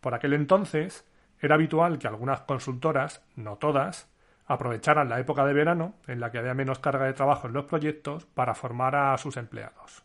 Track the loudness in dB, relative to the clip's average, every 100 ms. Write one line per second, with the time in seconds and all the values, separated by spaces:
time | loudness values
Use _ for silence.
0 | -4 -2 0 2 4 4 4 -2 -4 -8
1 | _ _ _ _ 4 4 6 4 2 2
2 | -4 -6 -4 -4 -2 -6 -4 -4 0 0
3 | -2 -8 _ -14 -12 -4 0 2 0 -6
4 | -18 _ _ _ _ -2 -2 -2 4 4
5 | 4 0 -2 2 2 4 4 2 -2 -8
6 | -12 -6 -6 -4 -4 -2 -2 -2 0 0
7 | 0 2 2 2 0 -6 -2 -2 -2 -4
8 | -6 -8 -10 -2 -2 -2 -6 -2 0 2
9 | 2 2 -2 -10 -10 -12 -14 _ -20 -20